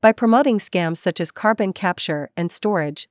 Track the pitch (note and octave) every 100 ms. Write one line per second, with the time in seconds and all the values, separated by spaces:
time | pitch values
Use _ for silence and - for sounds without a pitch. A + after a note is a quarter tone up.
0 | A3 A3 A3+ A#3 C#4+ G#3+ - F#3 E3+ E3
1 | - - E3+ - G#3+ A3 G3+ F#3 F#3+ F3
2 | - D3+ C#3+ - E3+ - G#3+ G3 D3 D3
3 | -